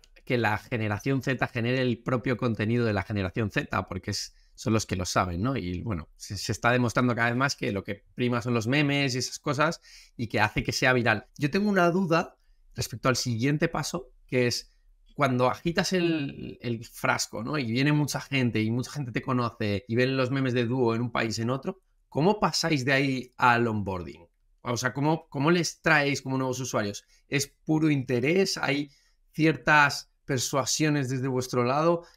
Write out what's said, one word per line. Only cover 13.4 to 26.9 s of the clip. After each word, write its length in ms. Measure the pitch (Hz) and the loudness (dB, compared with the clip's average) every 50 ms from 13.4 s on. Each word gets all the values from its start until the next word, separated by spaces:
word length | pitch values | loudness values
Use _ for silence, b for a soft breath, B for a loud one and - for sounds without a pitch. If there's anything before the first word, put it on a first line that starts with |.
| 120 139 147 147 170 165 | 0 0 0 0 0 -2
paso, 420 | - 156 147 - - 175 403 - - _ _ | -2 -4 -6 -6 -6 -8 -10 -12 -20 _ _
que 180 | - 139 127 123 | -4 0 0 2
es 260 | 120 - - - - _ _ _ _ _ _ _ _ - | 2 0 -4 -8 -12 _ _ _ _ _ _ _ _ -4
cuando 320 | - 143 131 127 123 123 | 0 0 2 2 2 2
agitas 440 | 123 - - - 175 160 196 180 - 190 | 2 0 0 -4 -2 0 0 0 0 0
el, 680 | 180 170 170 165 156 139 135 - - 127 120 - - | 0 2 0 0 0 -4 -6 -8 -10 -12 -12 -12 -8
el 240 | - 123 117 113 117 | -6 -6 -6 -6 -8
frasco, 580 | - - - - 131 123 117 - - - 101 113 | -12 -10 -4 0 0 0 0 -2 -6 -6 -8 -6
¿no? 140 | 131 147 | -4 -4
Y 140 | 151 127 110 | -4 -2 -2
viene 200 | 113 127 139 151 | 0 2 2 4
mucha 300 | 151 151 147 131 - 131 | 4 2 2 0 -2 -6
gente 400 | - - 139 135 127 120 107 110 | -6 -4 -2 0 0 2 2 0
y 80 | 110 110 | 0 0
mucha 220 | 113 123 123 - | 0 -2 -4 -6
gente 200 | - 147 139 120 | -8 -8 -8 -6
te 120 | 107 135 - | -6 -6 -2
conoce 600 | 139 127 123 120 113 - - 110 104 101 95 - | -2 0 0 0 -2 -4 -4 -2 -2 -2 -2 -2
y 80 | - 113 | -2 0
ven 200 | 120 127 131 135 | 2 2 2 2
los 140 | 135 131 120 | 0 0 0
memes 240 | 139 135 131 131 120 | 0 0 0 0 0
de 120 | 123 120 | 0 0
dúo 280 | 113 123 131 123 113 113 | 0 2 2 2 2 2
en 80 | 113 | 0
un 100 | 123 120 | -2 -2
país, 280 | - 135 117 113 101 113 | -2 -2 -2 -2 -2 -2
en 100 | 113 117 | -2 -2
otro, 320 | 131 139 - 185 - _ _ _ _ _ _ | -2 -2 -4 -6 -10 _ _ _ _ _ _
¿cómo 320 | _ - 135 151 190 214 208 | _ -2 2 4 4 4 4
pasáis 460 | 214 170 - - - 165 160 139 123 | 2 0 0 0 0 0 0 0 2
de 80 | 139 139 | 2 2
ahí 380 | 135 143 139 131 127 120 - _ | 4 2 2 0 -2 -6 -8 _
al 320 | - 131 123 120 117 120 | 2 4 4 6 6 4
onboarding? 600 | 117 110 107 98 95 95 90 85 73 71 82 85 - _ _ _ _ _ _ | 2 0 -2 -2 -4 -4 -6 -6 -10 -14 -18 -20 -20 _ _ _ _ _ _
O 160 | - 120 120 | -6 -6 -4
sea, 160 | 113 127 123 - | -2 -2 -2 -2
¿cómo, 340 | 143 139 151 160 160 - - | 0 0 0 0 0 -4 -6
cómo 200 | - 143 139 160 | -4 0 2 4
les 320 | 175 180 160 - - _ | 4 4 2 -2 -4 _
traéis 400 | - 170 156 147 143 143 139 - | 2 4 4 4 4 2 0 -2
como 160 | - 131 131 | -4 -4 -2
nuevos 220 | 131 131 131 123 127 | -2 -2 -2 -4 -4
usuarios? 440 | 131 120 - 123 104 101 | -4 -2 -2 -2 -2 -2